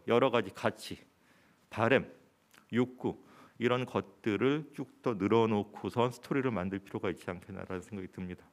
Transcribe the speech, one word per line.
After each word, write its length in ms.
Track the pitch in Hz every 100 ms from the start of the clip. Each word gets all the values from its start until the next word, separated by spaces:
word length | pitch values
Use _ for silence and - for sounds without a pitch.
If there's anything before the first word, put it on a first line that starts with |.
| -
여러 220 | 117 135
가지 220 | 117 98
가치, 460 | - 110 - - - - _ _ _ _ _ _
바램, 400 | - 113 127 - - _ _ _ - _
욕구 440 | 113 123 127 110 - - - - _
이런 280 | 117 123 123
것들을 840 | 104 95 - 113 101 127 151 156 -
쭉 260 | 135 -
더 140 | 131 104
늘어놓고선 960 | 101 113 113 104 98 - 95 120 123
스토리를 380 | 123 - 139 127
만들 260 | 104 92 98
필요가 300 | - 113 101
있지 200 | 82 -
않겠나라는 520 | 90 - 95 90 92
생각이 300 | 90 101 90
듭니다. 340 | - 90 87 -